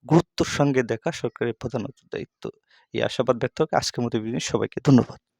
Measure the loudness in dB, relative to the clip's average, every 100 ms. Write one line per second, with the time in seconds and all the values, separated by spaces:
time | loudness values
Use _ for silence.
0 | 6 4 4 -4 -4 0 2 2 0 -2
1 | -4 -4 -8 -4 -6 -4 -8 -6 -8 -14
2 | _ -10 -10 _ -14 _ _ _ _ -4
3 | -2 0 0 0 -2 -2 0 0 -2 -4
4 | -4 -4 -4 -6 -4 -2 -4 -2 6 6
5 | 4 -8 _